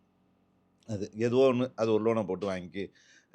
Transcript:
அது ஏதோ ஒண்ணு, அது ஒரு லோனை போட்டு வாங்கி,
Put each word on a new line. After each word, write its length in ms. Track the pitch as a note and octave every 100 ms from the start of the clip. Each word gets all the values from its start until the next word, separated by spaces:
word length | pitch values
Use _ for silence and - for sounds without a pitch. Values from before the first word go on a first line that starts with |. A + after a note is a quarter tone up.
| _ _ _ _ _ _ _ _ -
அது 240 | G#2 G#2 G#2+
ஏதோ 200 | A#2+ B2+
ஒண்ணு, 360 | C3+ B2 B2+
அது 180 | - A2+
ஒரு 200 | G#2+ A2+
லோனை 140 | A2+ F#2
போட்டு 200 | F#2 G2
வாங்கி, 440 | F#2 F2+ F#2 F#2 _ _ - _